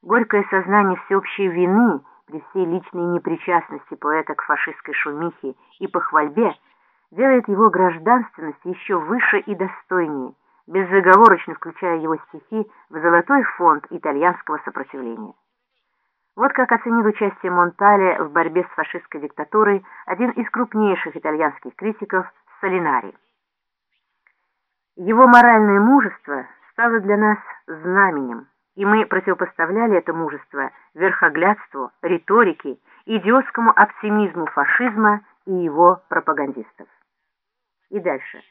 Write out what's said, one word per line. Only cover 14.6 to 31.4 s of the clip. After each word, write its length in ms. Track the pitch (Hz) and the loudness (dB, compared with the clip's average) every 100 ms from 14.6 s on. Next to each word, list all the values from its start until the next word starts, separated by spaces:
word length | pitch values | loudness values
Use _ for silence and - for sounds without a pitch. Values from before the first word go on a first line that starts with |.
| - | -10
сопротивления. 680 | - 131 139 123 113 107 _ _ _ _ _ _ _ _ _ _ - | -12 -14 -12 -12 -12 -16 _ _ _ _ _ _ _ _ _ _ -2
Вот 180 | 262 | 0
как 180 | 269 254 | 0 0
оценил 340 | 226 240 233 214 | 0 0 0 0
участие 460 | 208 202 202 185 | 0 -4 -4 -4
Монтале 720 | 180 175 - 202 202 185 - | 0 0 2 4 6 4 0
в 80 | 156 | -2
борьбе 320 | 156 160 165 | -2 0 -2
с 120 | 175 - | -4 -6
фашистской 460 | 151 170 - 151 | -8 -8 -14 -14
диктатурой 640 | 143 - 151 214 214 196 190 - - | -14 -12 -4 0 2 0 -4 -20 -6
один 240 | 185 240 | -2 -2
из 180 | - 220 | -4 -6
крупнейших 680 | 220 240 220 208 180 165 151 | -6 -4 -2 0 -2 -6 -8
итальянских 600 | 160 151 156 139 127 - | -6 -2 -4 -4 -20 -10
критиков 500 | 202 220 202 185 185 _ _ _ | -8 -8 -6 -6 -6 _ _ _
Солинари. 520 | 196 185 160 131 101 - _ _ _ _ _ _ _ _ _ _ _ _ _ _ _ _ _ - | -4 -2 -2 -4 -4 -20 _ _ _ _ _ _ _ _ _ _ _ _ _ _ _ _ _ -10
«Его 320 | 180 220 254 | 0 6 8
моральное 520 | 240 240 220 214 202 | 10 8 6 4 4
мужество 640 | 220 277 190 - - 139 - - _ | 4 4 2 -8 -12 -10 -12 -20 _
стало 280 | - 233 226 | -2 0 0
для 180 | 196 208 | 0 0
нас 220 | 214 208 - - - | 0 0 -6 -20 -18
знаменем, 800 | 160 165 185 196 151 127 117 - _ _ - | -12 -2 2 2 0 -8 -10 -16 _ _ -4
и 100 | 202 | 0
мы 200 | 214 214 | 0 0
противопоставляли 920 | 185 185 180 180 - 165 202 233 185 | -2 -2 -4 -4 -4 -4 -2 0 0
это 160 | 160 | -2
мужество 580 | 165 160 147 - 143 135 _ _ | -6 -8 -10 -12 -10 -10 _ _
верхоглядству, 1000 | 156 185 180 165 151 | -4 -4 0 -2 0